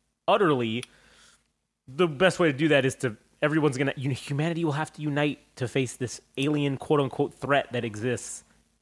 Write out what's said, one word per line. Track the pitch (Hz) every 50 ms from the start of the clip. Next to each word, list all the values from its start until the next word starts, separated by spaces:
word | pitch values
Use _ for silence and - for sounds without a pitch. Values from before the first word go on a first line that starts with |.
| _ _ _ _ _ -
utterly, | 196 214 202 160 143 123 120 113 110 120 - - _ _ _ _ _ - - - _ _ _ _ _ _ _ _ _ _ _ 131
the | 131 151 180 165
best | 143 127 185 175 170 -
way | 175 156
to | 139
do | 127 160 151
that | 147 135 127
is | 135 -
to, | - - 123 107 - _ _ _ _
everyone's | 151 151 156 160 147 147 123 127
gonna, | 143 135 -
you | 147 127 139
know, | 127
humanity | - - - 143 139 151 170 165 165 170
will | 156
have | 139 151 156 - -
to | -
unite | 151 151 139 147 147 147 131 - _ _ _
to | - 127 113
face | - 139 131 117 -
this | - 127 113 - - - _ _
alien, | 135 135 147 151 147 143 143 135
quote | - - - 156 143
unquote, | 139 123 - - 147 143 -
threat | - - 127 143 139 - -
that | 123 120 113
exists. | 117 104 104 113 127 120 107 - - - - - _ _ _ _ _ _ -